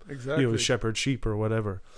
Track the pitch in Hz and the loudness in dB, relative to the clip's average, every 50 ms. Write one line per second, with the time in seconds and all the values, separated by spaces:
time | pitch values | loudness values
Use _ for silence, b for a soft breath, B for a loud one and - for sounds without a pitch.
0 | - - 143 135 123 131 147 156 135 120 113 104 - - 127 110 - 113 110 - | -14 -14 -14 -10 -6 -2 2 2 4 4 2 2 2 2 2 2 0 -2 -2 0
1 | - 135 131 117 - 113 107 104 110 110 113 110 107 104 95 92 B B B | 0 0 0 0 0 -2 0 0 0 0 0 0 0 -2 -4 -6 B B B